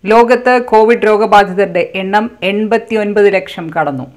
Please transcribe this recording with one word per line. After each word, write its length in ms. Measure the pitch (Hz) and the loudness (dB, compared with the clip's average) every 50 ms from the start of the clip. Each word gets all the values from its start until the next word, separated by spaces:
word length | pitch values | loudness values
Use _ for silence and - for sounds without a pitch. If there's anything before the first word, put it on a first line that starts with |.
| - 190 | 0 2
ലോകത്ത് 420 | 220 233 233 233 254 240 247 247 247 247 240 - | 4 4 4 4 2 0 2 0 0 0 0 2
കോവിഡ് 380 | 220 214 220 220 240 233 202 | 2 4 4 4 2 2 2
രോഗബാധിതരുടെ 760 | 214 214 202 220 196 208 202 196 180 180 190 202 180 170 180 170 - - 190 | 0 2 2 2 4 4 4 4 2 0 -2 -2 0 0 -4 -4 -2 -6 -8
എണ്ണം 240 | 190 190 196 214 226 233 - - 175 190 | -6 -2 -2 -2 -2 -4 -8 -6 -6 -4
എൺപത്തിയൊൻപത് 760 | 202 208 214 214 226 220 226 - 220 214 208 208 202 208 202 202 190 | -2 -2 -2 0 -2 -2 -2 -2 -4 -2 -2 -2 0 0 0 0 0
ലക്ഷം 300 | 185 - - - - 165 160 160 | -4 -6 -6 -12 -12 -12 -8 -4
കടന്നു. 300 | 165 156 147 139 127 127 - - | -4 -4 -4 -4 -8 -10 -14 -18